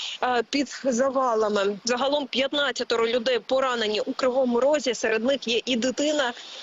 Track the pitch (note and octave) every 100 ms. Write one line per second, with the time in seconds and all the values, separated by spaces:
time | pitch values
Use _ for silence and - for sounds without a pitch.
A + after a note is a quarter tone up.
0 | - - B3 B3 A3 C#4 C4 - C4 A#3
1 | C4+ C4 B3+ A3 G#3+ G#3 G3 G3+ A3+ B3
2 | C4+ G3 A#3+ A3+ C4+ D4 C#4+ A#3+ A#3 A#3
3 | A3+ A#3+ A#3 A#3+ - C4 C4 A#3+ G#3+ G#3
4 | - B3+ C4+ B3 B3+ A#3 C4 D4+ B3 G#3+
5 | A3+ A3 A#3+ C#4 - A#3 - B3+ B3+ -
6 | D4 D4+ B3 A#3+ - -